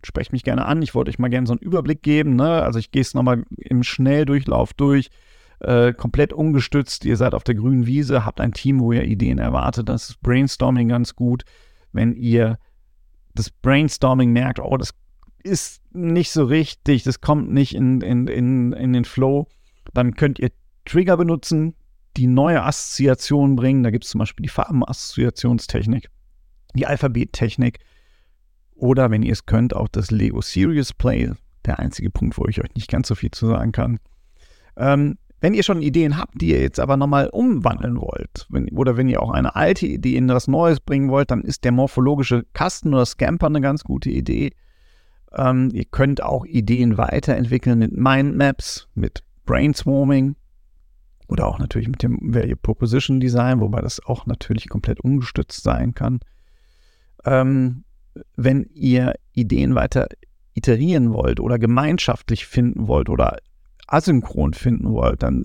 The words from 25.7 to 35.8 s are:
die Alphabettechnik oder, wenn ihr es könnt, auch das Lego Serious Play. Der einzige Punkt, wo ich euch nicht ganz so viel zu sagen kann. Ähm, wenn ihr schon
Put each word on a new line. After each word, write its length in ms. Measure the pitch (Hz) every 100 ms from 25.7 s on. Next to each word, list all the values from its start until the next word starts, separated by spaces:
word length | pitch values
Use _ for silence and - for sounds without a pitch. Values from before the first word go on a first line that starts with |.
| 117 107 - - _ _ _ _ _ _
die 120 | 127 -
Alphabettechnik 920 | 143 139 117 - - 117 - 120 - _ _ _ _ _ _ _ _ _
oder, 360 | - 123 131 127
wenn 120 | 107
ihr 100 | 110
es 120 | 113 -
könnt, 280 | 113 120
auch 140 | - 110
das 220 | - 98
Lego 300 | 110 110 -
Serious 540 | - - 151 151 131
Play. 380 | - 120 - 113 - _ _ -
Der 140 | -
einzige 280 | - - 95
Punkt, 300 | - 117 -
wo 80 | -
ich 160 | -
euch 120 | -
nicht 140 | - -
ganz 200 | - -
so 60 |
viel 160 | 104 -
zu 160 | - 113
sagen 260 | 113 113
kann. 260 | - - 117 _ _ _ _ - _ _ -
Ähm, 420 | 135 143 143 - _ -
wenn 120 | 165
ihr 80 | 214
schon 200 | 190 185